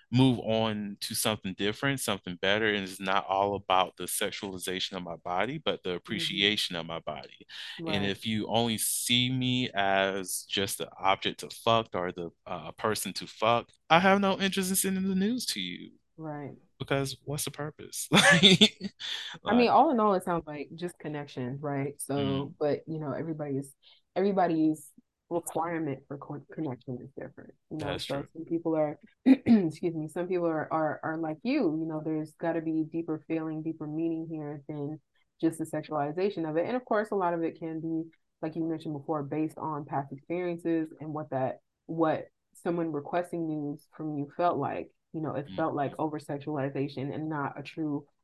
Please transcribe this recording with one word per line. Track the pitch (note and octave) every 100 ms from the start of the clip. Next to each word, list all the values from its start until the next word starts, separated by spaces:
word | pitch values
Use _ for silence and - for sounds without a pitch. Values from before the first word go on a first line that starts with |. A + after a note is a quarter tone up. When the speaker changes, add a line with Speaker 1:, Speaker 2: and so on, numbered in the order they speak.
| -
Speaker 1:
move | A#2+ C3 A#2+
on | - A2 A2 G#2+ G2+ G2+
to | -
something | G#2+ A#2 G#2+ G2 F2+
different, | G2+ G#2+ C#3 C3+
something | - G2 - F2
better. | F#2+ G#2 A2
And | G#2
it's | F#2+ F#2+
not | F#2+ G2 -
all | G2 G2+ G2+
about | - F#2 F2+ -
the |
sexualization | F2+ - G2+ - G2+ F#2 F#2 F#2 -
of | F#2+
my | F2 E2
body, | F2 F2+ A2 D#3
but | G#2+ F2
the | F#2 F2 -
Speaker 2:
Mm-hmm. | - D#2 F#2+
Speaker 1:
appreciation | G2+ G#2+ - F2
of | E2
my | E2
body. | D#2+ D2 - - - - - - E3
And | G2+
Speaker 2:
Right. |
Speaker 1:
if | G2 G2 A2+
you | A2 -
only | A2 A#2 A2
see | - - - B2 B2
me | C3 B2+ B2 B2
as | G2 G2 G2 F#2+ G2 F#2 - -
just | - G2 -
the | D#2+ -
object | F#2+ G2 G2+ -
to | D2+
fuck | - - A2+ A2
or | F#2 F2+
the, | F2+ E2+ - -
uh, | F2+ D#2+
person | - A2+ G#2 G#2
to | F2+ F2
fuck, | - A2 A#2+ A2 _ -
I | D#3+
have | F#3+ G3
no | G3 F#3+
interest | F#3+ F#3 F#3
in | F#3+
sending | F#3+ F#3+ F#3+
the |
news | F#3 G3+ B3 -
to | -
you. | F2+ F2 F2+ F#2+ _ -
Speaker 2:
Right. | D#3+ D3 C#3+ - _ -
Speaker 1:
Because | - C#3 C3+ C3
what's | - D3+
the | -
purpose? | - D3+ - F#2+ - -
<laughs> |
Like, | - - F3 F#3+ F#3 G#3 - G3 - - - - - -
Speaker 2:
I |
mean, | A#3 A#3+
Speaker 1:
like |
Speaker 2:
all | G3 D4+
in | B3
all, | G#3+
it | F#3+
sounds | F#3 E3+ D#3+
like | D3 C#3+
just | E3 F3 -
connection, | D#3 D3 C#3+ - B2 C#3
right? | D3 C#3 C#3+ -
So, | - C#3
Speaker 1:
Mm. | C#3 C3+ C#3 -
Speaker 2:
but, | D3 - -
you | D#3+
know, | D3+
everybody's, | - D#3+ D#3 C#3+ C3+ C#3 - _ - _ -
everybody's | G3 G3 F3 D#3+ D#3 D#3 - - _ _ -
requirement | E3+ - D#3+ E3 E3 D#3 C3+ -
for | C#3+
co-, | - D3 -
connection | - D#3 B2 - B2
is | C3 -
different, | - - - - -
you | D#3
know? | D3 -
Speaker 1:
That's | -
Speaker 2:
So | C#3
Speaker 1:
true. | C#3
Speaker 2:
some | D#3+
people | D#3+ E3 E3 D#3+
are, | D3+ D3+ -
<clears throat> | _
excuse | - C4+ - A3+ E3+ D3+ F3+
me, | D#3+ D#3
some | F3+ F3+
people | F3+ E3+
are, | D#3 -
are, | D#3+ D#3 -
are | D3+ D#3+
like | D#3+ D#3
you, | A#3 D4 F#3+ D#3
you | D#3+
know, | D#3
there's | D#3 D#3 D#3 -
gotta | E3+ E3
be | D#3+ D#3+ D#3
deeper | E3 E3 D#3 -
feeling, | D#3+ D#3+ D#3
deeper | D#3+ D#3+ D3+
meaning | D3+ E3 D#3+ E3
here | D#3+ D3 D3 C#3
than | D3+ C#3+ D3+ _ _ _ -
just | D#3+ D#3+
the |
sexualization | D#3+ D#3 D3 D3+ C#3+ D#3 G3 F#3 D#3+
of | D#3
it. | E3+
And | B3
of |
course, | - G3+ G#3+
a | G3+
lot | F3
of | E3+
it | E3 -
can | E3 D#3+
be, | D#3+ D#3+ E3 - _ _
like | D#3+ E3
you |
mentioned | E3 D#3+ D#3+
before, | D3 C#3 D#3
based | C#3+ D#3 D#3 -
on | D#3+ D3+
past | D3 D3+ C#3
experiences | C#3+ - E3+ F3+ E3+ E3+ E3 D#3+ -
and | D#3
what | D3+ D3+
that, | E3+ E3 - _ _ -
what | D#3+ D#3+ C#3+ - _ _ -
someone | F#3 E3+ E3
requesting | D3 C#3 F3 F3 F3 D#3+
news | D3+ D3 D3 _ -
from | D#3 D3+
you | C#3+ -
felt | F3 C#3
like. | B2+ G2 - _ _
You | E3
know, | D3+ B2+
it | C#3
Speaker 1:
Mm. | -
Speaker 2:
felt | D#3
like | C3+ C3+ -
over-sexualization | D#3 D3+ D3 C#3+ D3 D3+ C3+ C#3 C#3+ C#3 C#3
and | A#2+ D#3
not | D#3 C#3 -
a |
true | C#3 - D#3 C#3+ - _